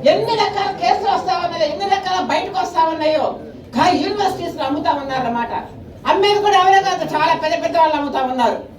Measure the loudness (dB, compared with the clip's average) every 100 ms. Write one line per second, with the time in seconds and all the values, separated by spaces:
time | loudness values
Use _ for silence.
0 | 4 2 2 0 0 0 -4 -2 0 2
1 | 2 0 0 -2 -2 -2 -2 -2 -2 -2
2 | 0 -2 0 -2 -2 -4 -2 0 0 2
3 | 0 2 -2 -6 -14 -16 -6 2 2 2
4 | 0 0 -2 -2 -8 -6 -4 0 0 0
5 | -2 -4 -2 -2 -4 -6 -10 -16 -18 -6
6 | 0 4 4 4 4 4 6 6 4 -2
7 | -2 0 0 0 0 -2 0 2 2 2
8 | -2 -2 -2 0 0 0 -10